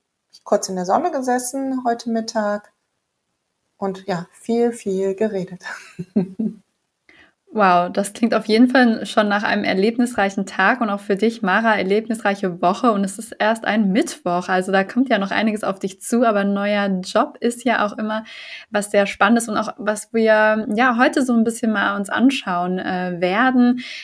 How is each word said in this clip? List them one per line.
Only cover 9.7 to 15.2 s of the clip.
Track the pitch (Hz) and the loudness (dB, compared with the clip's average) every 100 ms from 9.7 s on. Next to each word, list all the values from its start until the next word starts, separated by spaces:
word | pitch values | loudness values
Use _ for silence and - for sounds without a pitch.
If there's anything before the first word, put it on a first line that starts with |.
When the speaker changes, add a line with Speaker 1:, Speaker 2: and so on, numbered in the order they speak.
| 190 208 233 240 - 196 196 190 | 2 2 2 -2 0 -2 -2 -6
Speaker 2:
Tag | - 190 247 | 2 2 2
und | 226 | -2
auch | 202 | -4
für | - 196 | -2 0
dich, | 220 226 | 0 0
Mara, | 190 196 226 202 | 0 2 2 2
erlebnisreiche | 185 202 220 220 208 196 190 175 | 2 0 -2 -2 -2 -2 -4 0
Woche. | 175 190 247 | 0 2 2
Und | 202 190 | 2 -2
es | - | -4
ist | - | -14
erst | - 214 226 | -2 0 0
ein | - 214 202 | 0 0 2
Mittwoch, | 196 339 - 180 175 180 | 2 0 -4 -4 -2 0
also | 185 185 | -2 2
da | 190 | 0
kommt | 190 247 269 | 0 -2 0
ja | |
noch | 208 | 0